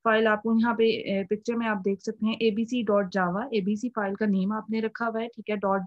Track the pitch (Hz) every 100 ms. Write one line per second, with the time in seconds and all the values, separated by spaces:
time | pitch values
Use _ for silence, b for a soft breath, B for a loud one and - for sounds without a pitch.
0 | 226 220 220 214 226 226 233 226 226 -
1 | - 196 190 214 233 233 226 202 196 196
2 | - 220 214 226 226 208 226 247 214 202
3 | 190 190 175 190 269 214 190 214 247 220
4 | 196 202 214 190 190 214 220 220 220 226
5 | 233 220 240 226 208 208 196 196